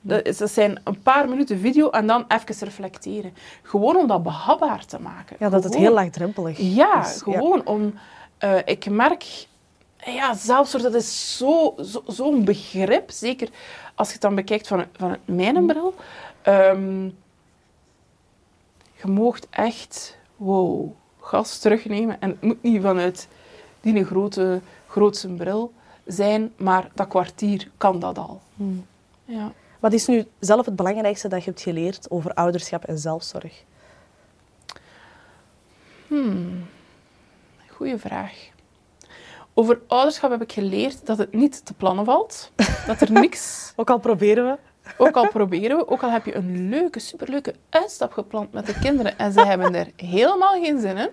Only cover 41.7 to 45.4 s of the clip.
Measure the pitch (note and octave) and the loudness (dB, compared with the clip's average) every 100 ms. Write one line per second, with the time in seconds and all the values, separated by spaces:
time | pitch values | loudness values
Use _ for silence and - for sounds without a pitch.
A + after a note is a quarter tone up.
41.7 | - F#3+ F#3 G#3+ D4 A4 - - - G3+ | -2 -2 0 2 2 0 -10 -12 -2 0
42.7 | - - A3 - A3+ E4+ - - - - | 0 -4 0 6 6 6 0 -10 -12 -10
43.7 | - A3+ A#3+ A#3+ G3 G#3 G#3+ B3 C#4 _ | -6 0 2 2 2 4 4 2 -2 _
44.7 | _ - - C4 B3+ G4 D4 | _ -20 4 4 6 2 2